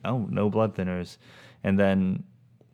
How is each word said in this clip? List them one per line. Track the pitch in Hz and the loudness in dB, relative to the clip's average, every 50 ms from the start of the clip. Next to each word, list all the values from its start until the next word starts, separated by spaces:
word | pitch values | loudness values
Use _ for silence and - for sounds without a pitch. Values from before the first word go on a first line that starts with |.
| - | -6
"Oh, | 95 117 131 107 - | -4 -4 -2 -2 -2
no | 92 95 101 104 | -2 0 0 0
blood | 95 110 110 107 92 | 2 2 0 0 0
thinners." | - 95 92 90 90 87 - - - _ - - - - - - _ - | -4 -4 -4 -4 -6 -6 -10 -12 -20 _ -20 -20 -20 -20 -20 -20 _ -2
And | 101 98 98 | 0 2 4
then | 101 98 98 95 95 92 95 - - - - _ _ _ _ _ - _ | 4 4 4 2 2 0 -2 -4 -6 -12 -18 _ _ _ _ _ -20 _